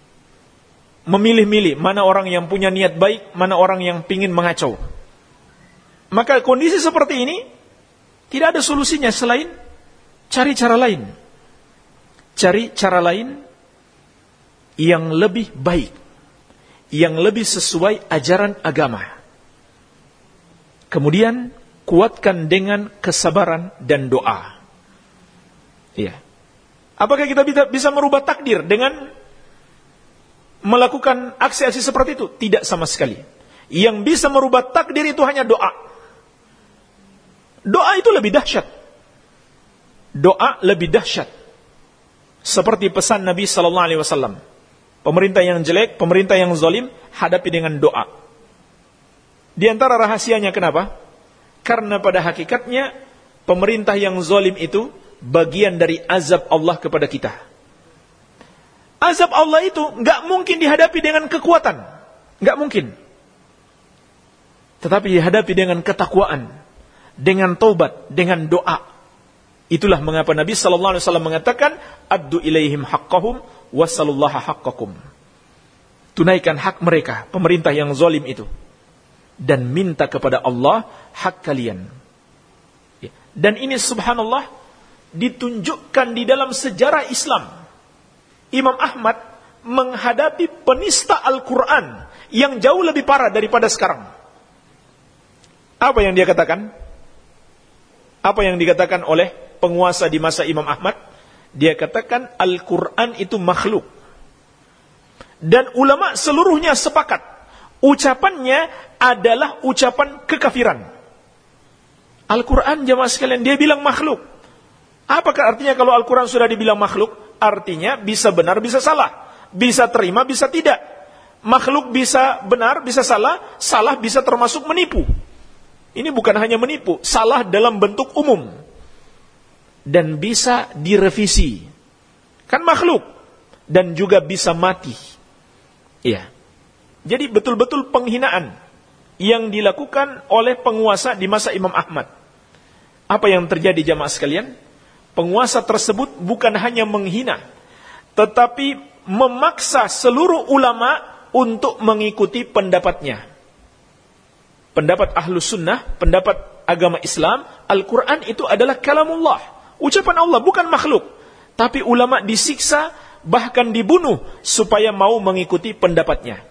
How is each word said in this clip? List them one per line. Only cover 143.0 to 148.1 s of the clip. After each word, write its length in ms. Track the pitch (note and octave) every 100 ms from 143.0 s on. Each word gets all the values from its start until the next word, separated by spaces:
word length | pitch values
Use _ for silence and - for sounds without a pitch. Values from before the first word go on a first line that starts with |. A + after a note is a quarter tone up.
| _
Apa 160 | G#3 G#3
yang 180 | F#3 E3+
terjadi, 460 | F3 F3 D#3+ D3+ D#3
jamaah 160 | D3
sekalian? 420 | - C#3+ E3 B3 - _ _ _ _ _ -
Penguasa 500 | E3+ G3+ B3 A#3+ -
tersebut 560 | G#3 - G#3 C#4 -
bukan 320 | F3+ A#3 A#3 G#3+
hanya 300 | A#3 A#3 A3
menghina, 560 | G#3 G3 G3 B3+ D3+ - - _ - - - _